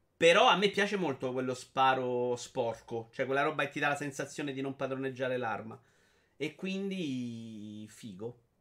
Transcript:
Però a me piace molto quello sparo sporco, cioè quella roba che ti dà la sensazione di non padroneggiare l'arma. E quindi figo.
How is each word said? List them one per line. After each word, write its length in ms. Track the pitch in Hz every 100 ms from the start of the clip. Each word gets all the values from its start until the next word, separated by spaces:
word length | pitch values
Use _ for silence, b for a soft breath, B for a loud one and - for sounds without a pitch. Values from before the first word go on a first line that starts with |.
| _ -
Però 320 | 165 190 247
a 80 | 180
me 120 | 196
piace 280 | 196 202 202
molto 360 | 160 131 131
quello 220 | 127 127
sparo 800 | 123 - 135 131 131 127 123 123
sporco, 760 | 120 - 131 117 113 - 117 113
cioè 140 | - 127
quella 160 | 135
roba 220 | 151 143
che 60 | 143
ti 80 | 147
dà 100 | 147
la 80 | 143
sensazione 560 | 147 135 139 - 147
di 80 | 135
non 140 | 139
padroneggiare 640 | 131 135 131 135 123 127 127
l'arma. 440 | 117 101 110 107 b b b b b -
E 200 | 151 -
quindi 1300 | 190 190 196 190 156 127 120 117 113 110 107 104 107
figo. 520 | - 117 92 113 - _ _